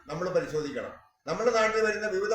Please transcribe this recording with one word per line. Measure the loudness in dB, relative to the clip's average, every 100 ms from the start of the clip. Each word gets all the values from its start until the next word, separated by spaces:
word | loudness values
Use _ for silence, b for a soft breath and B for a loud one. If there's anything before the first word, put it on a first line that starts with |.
| -10
നമ്മൾ | -6 -2
പരിശോധിക്കണം. | 0 0 -2 -4 -6 -8 -12 -20 _ -6
നമ്മുടെ | -2 2
നാട്ടിൽ | 4 4 4
വരുന്ന | 2 0 -2
വിവിധ | -2 0